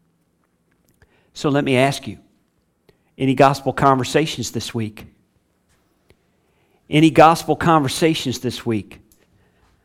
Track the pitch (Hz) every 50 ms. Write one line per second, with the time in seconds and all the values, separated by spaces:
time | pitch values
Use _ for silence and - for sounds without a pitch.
0 | _ _ _ _ _ _ _ _ _ _ _ _ _ _ _ _ _ _ _ _
1 | _ _ _ _ _ _ - - - 156 139 143 139 139 131 123 135 139 139 -
2 | - 107 95 - _ _ _ _ _ _ _ _ _ _ _ _ _ _ _ _
3 | _ _ _ - 135 135 135 135 143 135 143 - - 135 127 - 156 139 135 131
4 | 123 - - 151 156 160 - - 117 - - 117 - - - 120 110 107 107 -
5 | - - _ _ _ _ _ _ _ _ _ _ _ _ _ _ _ _ _ _
6 | _ _ _ _ _ _ _ _ _ _ _ _ _ _ _ _ _ - 151 151
7 | 160 160 131 160 156 160 165 - - - 151 - - 175 165 156 139 131 - -
8 | 175 160 160 - - 131 117 - - 123 113 - - 117 113 104 92 - - -
9 | _ _ _ _ _ _ _ _ _ _ _ _ _ _ _ _